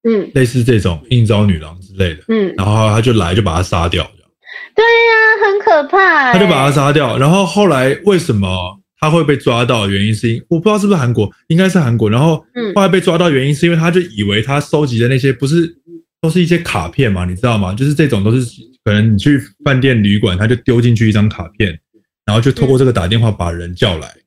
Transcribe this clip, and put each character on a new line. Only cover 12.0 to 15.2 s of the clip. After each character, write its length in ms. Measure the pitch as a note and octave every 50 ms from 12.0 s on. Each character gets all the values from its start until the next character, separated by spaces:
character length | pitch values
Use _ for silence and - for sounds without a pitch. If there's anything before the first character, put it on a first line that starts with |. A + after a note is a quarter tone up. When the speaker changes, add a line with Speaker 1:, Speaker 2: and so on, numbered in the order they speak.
| A2 G#2
Speaker 2:
然 100 | G#2+ A#2+
后 180 | D3 E3 D#3+ - - _ _ B3 A#3 G#3 F3+
后 80 | G#3
来 60 | G3
被 140 | F#3 F3+ F#3
抓 160 | F3+ F#3+ E3
到 120 | E3 F3+ E3+
原 160 | D3 C3 C3
因 80 | C#3+ D3
是 120 | C#3 F3
因 60 | E3+
为 60 | E3+
他 140 | E3 E3 F3
就 80 | E3+ F#3
以 240 | E3+ - A2 G#2 G#2
为 180 | G2+ G2+ G#2+
他 200 | A2+ B2+ C#3+ D3
收 240 | D3 - - D3 D3+
集 120 | C3 A#2+
的 120 | A2+ A#2 A#2+
那 80 | C3+
些 140 | C3